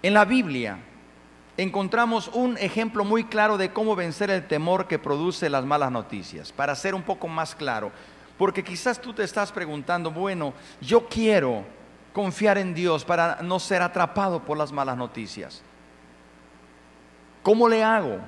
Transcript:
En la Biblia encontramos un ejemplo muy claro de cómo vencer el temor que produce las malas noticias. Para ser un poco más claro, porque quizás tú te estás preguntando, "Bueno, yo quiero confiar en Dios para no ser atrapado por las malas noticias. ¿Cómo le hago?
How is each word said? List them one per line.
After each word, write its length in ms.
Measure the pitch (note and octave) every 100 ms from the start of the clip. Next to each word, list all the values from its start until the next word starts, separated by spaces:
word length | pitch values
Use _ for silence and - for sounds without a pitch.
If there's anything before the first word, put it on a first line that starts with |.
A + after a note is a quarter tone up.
En 120 | F#3
la 100 | G#3
Biblia 540 | G3+ B3+ F#3+ B2+ A2+ F#2 - - - - - - - -
encontramos 680 | F#3 F#3+ F#3+ A3+ A#3 A3+ -
un 240 | A3+ B3+ A#3
ejemplo 480 | G3 A3 A3+ A3
muy 200 | G3+ A3+
claro 340 | A3+ G#3+ G#3+ G#3
de 140 | F#3
cómo 220 | G#3+ A3
vencer 360 | G3 E3+ - G3+
el 160 | F#3+ -
temor 400 | D3+ D#3+ F#3 -
que 120 | D#3
produce 520 | - C#3+ E3+ - D#3+
las 160 | C#3 C3
malas 260 | D3 C3+
noticias. 600 | B2 G#2 G2+ F2+ D#2+ D2
Para 220 | - C#3+ C#3
ser 180 | G3
un 80 | F#3+
poco 260 | D#3+ G3 E3+
más 260 | D#3+ D#3+
claro, 380 | - C#3+ A2+ G#2 - - - - -
porque 240 | F#3+ F#3+
quizás 340 | F3+ F3+ B3+ A#3
tú 140 | B3
te 100 | A3
estás 300 | G3 - G3+
preguntando, 580 | G#3 E3 D3 C3+ F3 E3
"Bueno, 440 | D#3+ G3 F3+ D3 - - -
yo 260 | B2+ A#3 A#3
quiero 520 | G#3+ A3 G3+ C3+ A2 G2 - - - -
confiar 420 | - G3 - G#3 G3+
en 160 | F#3
Dios 320 | E3 F3+ D#3
para 380 | B2+ E3+ E3+ -
no 180 | F3 F#3
ser 220 | - F#3
atrapado 600 | F3 F3+ E3+ - G3 E3+
por 140 | - D3+
las 160 | D3
malas 240 | C#3+ C3+ B2+
noticias. 640 | B2 - G#2 - C#2 - - - - - - - - - - - - - - - - - - -
¿Cómo 260 | G3 A3 A#3
le 160 | A3+
hago? 340 | A3 A3 D#3 G2